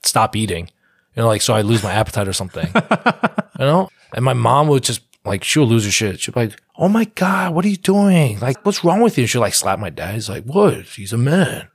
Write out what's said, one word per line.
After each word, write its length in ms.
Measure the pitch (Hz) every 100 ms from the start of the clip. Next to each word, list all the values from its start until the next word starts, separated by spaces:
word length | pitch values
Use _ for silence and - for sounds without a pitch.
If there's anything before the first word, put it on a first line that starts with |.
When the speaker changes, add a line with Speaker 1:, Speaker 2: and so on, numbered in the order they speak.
Speaker 1:
stop 320 | - 117 110 104
eating. 320 | 107 85 87 _ _ _ _ 120
You 80 |
know, 40 | 113
like, 140 | 107
so 120 | -
I 80 | 110
lose 200 | 104 113
my 80 | 98
appetite 360 | 107 110 107 95
or 60 |
something. 340 | 92 92 - 85
Speaker 2:
<laughs> 60 | - - - 240 - - - - -
Speaker 1:
You 60 | 135
know? 240 | 170 190 _ _
And 100 | 113
my 100 | 131
mom 340 | 123 113 139 151
would 160 | 135
just, 180 | - 117 - _ 104
like, 180 | 101
she'll 220 | - 156 123
lose 180 | 117
her 60 | 104
shit. 280 | - 107 87
She'll 140 | -
be 80 | 123
like, 200 | 110 - _ -
"Oh 100 | 175
my 180 | 220 220 -
God, 380 | 185 190 185 160
what 100 | 208
are 40 |
you 60 | 196
doing? 640 | - 196 202 175 135 104
Like, 240 | 120 131
what's 200 | 202 190
wrong 180 | 170 196
with 160 | 233 -
you?" 80 | 113
She'll, 160 | 123
like, 140 | 104 -
slap 240 | 98 98
my 100 | 95
dad. 240 | 71 80
He's 160 | 110 104
like, 140 | 80
"What? 400 | 117 185 202 - -
He's 260 | - 98
a 60 | 113
man. 500 | 123 180 151 - -